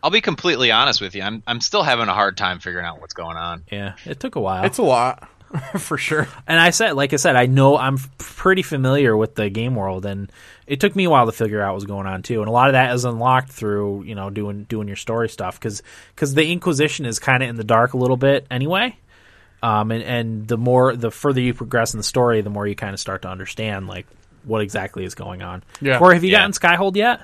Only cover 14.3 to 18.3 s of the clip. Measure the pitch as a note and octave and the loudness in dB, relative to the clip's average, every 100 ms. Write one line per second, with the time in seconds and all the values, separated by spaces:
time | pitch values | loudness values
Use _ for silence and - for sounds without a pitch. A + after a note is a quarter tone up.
14.3 | G#2 G#2 G2+ G#2 A2 G#2 G2 - A2+ A2+ | -6 -6 -8 -8 -8 -6 -10 -6 -2 -2
15.3 | - F#2 - A#2 G2+ - - - - C#3+ | -4 -8 -6 -10 -10 -16 -20 -20 -4 0
16.3 | C#3 D#3 F3 F3+ C#3 D3+ - C3 G#2+ - | 2 0 0 -2 0 0 -2 -6 -4 2
17.3 | B2+ B2+ A#2 A2 A2+ B2 B2+ B2+ B2+ C#3 | 2 0 -6 2 2 4 0 0 2 2